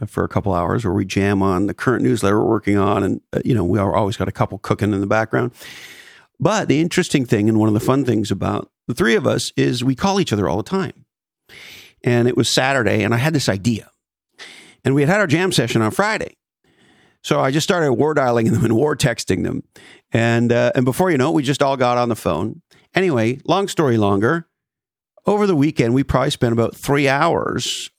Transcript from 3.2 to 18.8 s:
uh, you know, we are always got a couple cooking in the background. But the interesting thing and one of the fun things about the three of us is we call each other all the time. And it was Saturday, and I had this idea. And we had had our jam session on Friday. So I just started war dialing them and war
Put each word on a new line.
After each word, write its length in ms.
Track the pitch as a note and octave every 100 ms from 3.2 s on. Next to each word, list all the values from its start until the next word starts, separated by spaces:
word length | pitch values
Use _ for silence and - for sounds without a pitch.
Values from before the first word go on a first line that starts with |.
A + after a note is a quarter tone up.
| -
uh, 80 | -
you 100 | -
know, 120 | A#2 F2+
we 120 | G2+
are 160 | G2
always 220 | E2 G2+ -
got 140 | G2
a 20 |
couple 260 | - A2+ G2
cooking 360 | - G#2 G#2
in 80 | G2
the 60 | G2+
background. 440 | A2 A2 C3 A#2+ - - - - - - - _ _
But 300 | D#3 G#3+ F3
the 100 | C#3+
interesting 460 | E3 - F3 D3+ A#2+
thing 240 | A2 G#2
and 100 | A2
one 80 | A2
of 60 |
the 80 | G#2+
fun 240 | - C3+ B2+
things 260 | A2 G#2
about 400 | G2 F#2+ G#2 - _ -
the 60 |
three 220 | A#2+ A3+ G#3+
of 120 | A#2+
us 240 | A2 - -
is 260 | C#3 B2
we 120 | B2 C3
call 260 | G3 G3
each 100 | E3+
other 160 | G#2 E2+
all 100 | F2+
the 60 |
time. 400 | G#2 F#3+ F#3+ - _ _ _ _ _ - - - - _
And 280 | - A#2+ A#2+
it 80 | -
was 100 | A#2+
Saturday, 560 | - C3 C3+ G#2 G#2
and 100 | G#2
I 40 | A#2
had 160 | D3+
this 160 | D#3 -
idea. 420 | G2+ G#2+ G#2 - _ _ _ _ _ - - - _ -
And 100 | C#3
we 60 |
had 80 | C#3+
had 100 | G3+
our 80 | F#3
jam 240 | D#3+ F#3
session 300 | F3 A#2 A2+
on 100 | A2
Friday. 460 | - G#3 G#3+ - - _ _ _ _ _ _ _ _
So 160 | - D3
I 120 | C3+
just 120 | D3
started 300 | - F3 D3+
war 220 | B2 D3 D3
dialing 360 | B2+ A#2 A2+
them 140 | A2 A2+
and 100 |
war 200 | A2